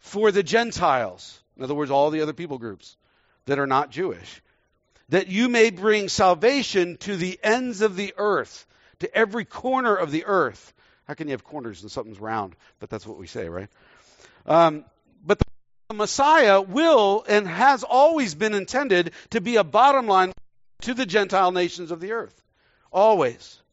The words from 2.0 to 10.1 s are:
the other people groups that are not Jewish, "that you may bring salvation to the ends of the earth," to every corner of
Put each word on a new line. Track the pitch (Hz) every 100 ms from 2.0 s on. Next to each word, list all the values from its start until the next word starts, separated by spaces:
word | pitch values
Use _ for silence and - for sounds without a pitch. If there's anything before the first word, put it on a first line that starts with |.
| 147
the | 156
other | 151
people | 147 170 135
groups | 113 95 - _ _ _ _ _ -
that | 139
are | 139
not | 135 143
Jewish, | - 185 90 95 - _ _ _ _ _ _ _
"that | 165 185
you | 190 247
may | 240 226
bring | 175 208 214 196
salvation | - 196 175 208 277 240 196 175 170
to | - 196
the | 185 185
ends | 214 233 254 208
of | 214
the | 185 202 190
earth," | 208 180 117 - _ _ _ _
to | 175 -
every | 220 226
corner | 208 - 247 262 247
of | 202 165